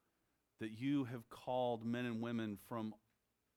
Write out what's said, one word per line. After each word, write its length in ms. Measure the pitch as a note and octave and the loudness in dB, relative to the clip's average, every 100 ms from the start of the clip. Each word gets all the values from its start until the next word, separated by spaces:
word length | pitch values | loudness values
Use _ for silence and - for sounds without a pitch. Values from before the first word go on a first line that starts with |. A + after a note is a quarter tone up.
| _ _ _ _ _ - | _ _ _ _ _ -6
that 140 | A2 | -6
you 320 | A2 C3+ C#3+ | 0 2 4
have 260 | B2 B2 A#2 | 2 -4 -8
called 560 | - - B2+ B2 A#2 A2+ | -8 -2 2 2 2 0
men 180 | A#2+ | 0
and 160 | B2 A2+ | 0 0
women 380 | A#2 A#2 A2 G2+ - | 0 0 0 -4 -4
from 240 | A#2 G#2+ - _ _ _ _ _ | -2 -2 -4 _ _ _ _ _